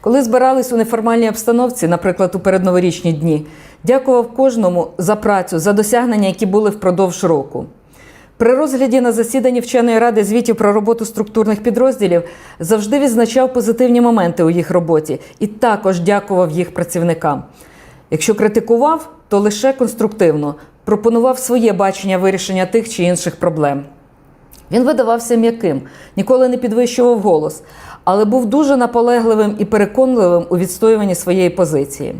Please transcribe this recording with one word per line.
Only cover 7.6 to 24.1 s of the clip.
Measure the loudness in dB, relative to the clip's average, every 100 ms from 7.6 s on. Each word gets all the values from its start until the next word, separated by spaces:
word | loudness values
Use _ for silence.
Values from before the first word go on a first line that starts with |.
| -12 -18 _ -20 -20 -20 -20 _
При | 2 2
розгляді | 0 0 2 2
на | 2
засіданні | 0 -2 0 0 -2
вченої | -2 0 2 2
ради | 2 2
звітів | 0 0 0 0
про | 2
роботу | 2 0 -2 -4
структурних | -6 -4 -2 0 0
підрозділів | -2 0 0 0 0 0 -2 -16 -20 -12
завжди | -2 -2 0 0
відзначав | 2 2 2 2 0
позитивні | 0 -2 2 2 4
моменти | 4 2 0 2
у | 0
їх | 0 0
роботі | -2 2 0 0 -10 -10 -8
і | -8
також | -2 -2 0 -2 0
дякував | 0 0 0 0 0
їх | -2 -6
працівникам. | -6 -6 -2 -2 -2 -2 -4 -10 -20 -20 -20 -20 -20 _
Якщо | -4 -2 0
критикував, | 0 0 0 2 2 0 -6 -20 _
то | 0
лише | 0 0 -2
конструктивно, | 0 -2 0 -4 2 2 2 -4 -8 -18 _
пропонував | -4 0 2 2 0 -2
своє | -2 0 2
бачення | 0 -2 -2 -4 0
вирішення | 0 -2 -4 -4 0
тих | -2 -2
чи | -2
інших | -2 0 -4 -2
проблем. | -2 0 -2 -2 -10 -20 _